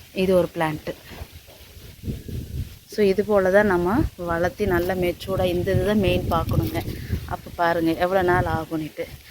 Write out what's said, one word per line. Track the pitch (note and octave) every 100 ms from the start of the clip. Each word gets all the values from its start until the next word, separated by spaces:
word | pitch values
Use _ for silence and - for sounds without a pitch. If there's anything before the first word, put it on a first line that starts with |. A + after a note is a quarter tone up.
| - -
இது | F#3 F#3
ஒரு | E3
பிளான்ட். | E3+ D#3+ D3+ - - - - - - - - - - - - - - - - - - - - -
So, | - G3+
இது | F#3+ G3+
போல | G3+ F#3 G3+
தான் | G#3+
நம்ம | F3 F3 B3 - - E3+
வளர்த்தி | E3 F3+ F3+ G3+
நல்லா | F3 F3 F#3
மெச்சூர்டா, | F3 E3+ - F#3+ F#3
இந்த | F3 F3+ F#3
இது | F#3+
தான் | G#3+ F3+
மெயின் | F3 -
பார்க்கணுங்க. | E3+ D#3+ D#3+ D#3+ E3+ - - - - - - F3 -
பாருங்க | E3+ E3+ E3 E3 F3+
எவ்வளோ | F#3+ F3+
நாள் | F3+ F3 D#3+
ஆகும்னுட்டு. | D#3 D#3+ D3+ - E3 - -